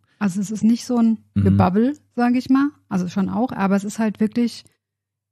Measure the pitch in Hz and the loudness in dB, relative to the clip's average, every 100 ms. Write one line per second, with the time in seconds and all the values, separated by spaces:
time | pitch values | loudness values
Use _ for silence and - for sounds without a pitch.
0 | _ - 208 180 196 214 214 233 - 247 | _ -6 -4 -4 -6 -2 0 0 -2 0
1 | 233 220 _ - 190 196 185 185 240 294 | 2 0 _ 0 2 4 4 2 0 -2
2 | _ - 240 247 247 262 285 - - 190 | _ -2 0 0 2 2 2 -4 -6 -4
3 | 180 202 185 190 254 - 196 196 202 - | -4 -2 -2 -2 -4 -2 0 0 -2 -4
4 | 220 196 220 226 240 - - _ _ _ | -4 0 -2 0 -2 -4 -20 _ _ _
5 | _ _ _ | _ _ _